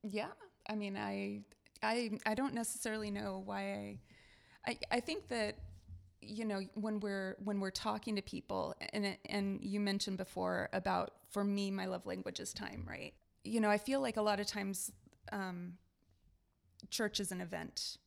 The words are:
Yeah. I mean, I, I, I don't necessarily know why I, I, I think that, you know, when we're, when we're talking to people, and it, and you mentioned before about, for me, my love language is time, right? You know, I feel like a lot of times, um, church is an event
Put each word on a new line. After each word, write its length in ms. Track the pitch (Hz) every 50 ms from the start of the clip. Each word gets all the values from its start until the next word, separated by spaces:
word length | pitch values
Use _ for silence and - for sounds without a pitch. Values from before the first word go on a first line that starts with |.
| - 208
Yeah. 200 | 190 214 - - - - - 381 _ _ _ -
I 60 | 220
mean, 200 | 214 208 196 196
I, 440 | 208 214 202 196 196 196 202 208 208 202 _ - _ _ - _ -
I, 280 | - 214 226 240 240 220 208 - -
I 100 | 214 220
don't 200 | 240 269 277 240
necessarily 560 | 233 226 - - - - 233 220 220 214 208
know 320 | 202 202 208 202 190 190 190
why 280 | 202 202 196 196 196
I, 260 | 196 202 202 202 196 - - - - - - - - - - - - - - -
I, 80 | 240 - - -
I 80 | - 240
think 260 | 240 - 320 415 - -
that, 280 | 247 226 214 208 214 - - - - - - - - - - - - _
you 240 | - - 208 214 226
know, 160 | 214 208 196 196 190 -
when 260 | 220 208 220 214 208
we're, 360 | 202 208 196 196 190 190 - -
when 160 | 196 208 202 202
we're 120 | 196 190
talking 420 | 185 - - 214 214 214 - 240 214
to 60 | 196
people, 520 | 190 - - - - - 202 190 - - - - - -
and 120 | - 208 202
it, 120 | 196 - - - -
and 320 | - 202 196 196 196 -
you 180 | - 196 196 208
mentioned 380 | 208 196 196 196 - 202 190 185
before 500 | 185 - - 185 185 180 180 190 196 -
about, 420 | - 190 185 196 180 180 - - - - - -
for 120 | - 208
me, 280 | 202 202 202 202 196 196
my 140 | 196 196 185
love 200 | 185 185 180 -
language 320 | 202 185 185 185 190 185 -
is 140 | 196 -
time, 320 | - - 208 - - - - -
right? 240 | - - - - - _ _ _ _ _
You 180 | _ 208 220 226
know, 100 | 220 208
I 80 | 208 208
feel 220 | - - 269 277
like 160 | 269 240 214
a 60 | 226
lot 160 | 214 214 208 196
of 80 | 208
times, 460 | - - 214 196 196 196 - - - - - - - - _ - -
um, 400 | - 202 190 185 180 175 175 175 175 - - _ _ _ _ _ - _ _ - _ _ _ _ _ _ _ _ _ _ - -
church 280 | - - 220 208 208 -
is 140 | 202 180
an 80 | 185 180
event 560 | 180 165 180 165 165 - - - - - - - _